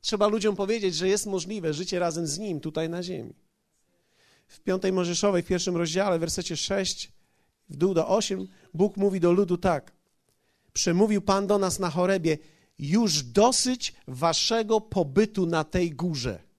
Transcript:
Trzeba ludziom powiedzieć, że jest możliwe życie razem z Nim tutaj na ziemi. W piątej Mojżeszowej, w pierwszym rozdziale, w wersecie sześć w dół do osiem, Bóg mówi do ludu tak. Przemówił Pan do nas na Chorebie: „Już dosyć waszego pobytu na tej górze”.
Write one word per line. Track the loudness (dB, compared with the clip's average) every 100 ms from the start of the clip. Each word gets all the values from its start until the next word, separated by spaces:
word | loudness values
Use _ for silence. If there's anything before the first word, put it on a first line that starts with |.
Trzeba | -4 2 2
ludziom | 4 0 0
powiedzieć, | -2 0 0 0
że | 0
jest | 0 0
możliwe | -4 -4 -4 -4
życie | -4 -4 -2
razem | -2 -2 -4
z | -4
Nim | -6 -6
tutaj | -4 -4 -4
na | -6
ziemi. | -8 -10 -10 -16 _ _ _ _ _ _ _ _ _ _ _
W | -10
piątej | -4 -2 0
Mojżeszowej, | 0 0 0 2 0
w | 0
pierwszym | -2 -2 -2
rozdziale, | -2 0 0 0
w |
wersecie | -2 -4 -6 -6
sześć | -4 -2 -2 -6 -12 _ _ _ _ _ _
w | -2
dół | 0
do | 2 2
osiem, | 0 0 -6 -8 _ _
Bóg | 0 0 2
mówi | 0 2
do | 4
ludu | 4 2 2
tak. | 2 0 -4 _ _ _ _ _ _ _ _
Przemówił | -4 0 4 4 4
Pan | 2 0 2
do | 2
nas | 2 0
na | -2
Chorebie: | 0 0 2 0 -2 -6 _ _ _
„Już | 0 2 2 0
dosyć | 0 4 4 4 0 -2 -6 -10 -14
waszego | -2 0 2 0 0 2 0
pobytu | 0 -2 2 2 2 2 0
na | 0
tej | 0 -2 -2
górze”. | -2 -4 -2 -6 -8 _